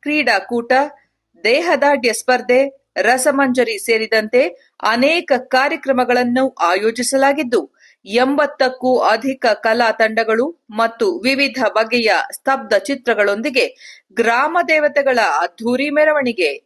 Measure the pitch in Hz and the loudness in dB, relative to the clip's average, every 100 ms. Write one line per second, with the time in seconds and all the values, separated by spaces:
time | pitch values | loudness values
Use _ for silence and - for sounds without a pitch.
0 | 285 302 247 208 - 240 233 254 294 - | -2 -2 0 0 -2 -6 0 0 0 -6
1 | _ _ _ _ 208 262 349 294 277 285 | _ _ _ _ 0 0 2 2 2 2
2 | 233 208 - 247 240 247 277 - _ - | 0 -4 0 -2 2 2 2 -4 _ -4
3 | 202 254 262 269 269 247 233 208 - 226 | 0 2 0 0 0 2 0 -2 -2 0
4 | 220 220 214 247 311 - _ _ 202 233 | 2 -2 0 0 0 -2 _ _ -2 2
5 | 269 330 349 254 240 254 277 330 269 254 | 2 0 0 -2 0 0 0 -2 -2 -2
6 | 240 247 247 247 262 - 170 190 214 233 | 0 0 0 0 -2 0 0 0 0 -2
7 | 240 269 269 285 262 226 147 _ _ _ | -2 2 2 0 0 -2 -4 _ _ _
8 | 190 220 262 285 285 - 262 254 254 254 | -4 0 0 0 -2 0 -2 0 0 2
9 | 165 220 262 262 240 208 226 226 233 220 | 2 0 -2 -2 -2 0 0 0 0 2
10 | 220 220 220 220 277 339 _ 214 226 226 | 0 0 0 0 -2 -4 _ -4 -4 0
11 | 208 - 233 269 277 226 220 220 226 240 | -2 0 -2 0 -2 0 -2 0 0 0
12 | 220 180 - - - 269 220 202 - 277 | 2 0 -2 -6 -4 -4 0 -2 -2 -6
13 | - 214 202 202 226 254 190 - - - | -2 0 0 0 -2 -2 -2 -4 -20 -20
14 | _ - 226 233 294 339 349 311 294 294 | _ -2 0 2 0 0 0 0 0 0
15 | 277 247 202 147 175 - 233 247 285 294 | 0 2 0 0 -4 -4 -4 -2 0 2
16 | 302 302 254 233 160 139 | 2 2 -2 -2 -2 -2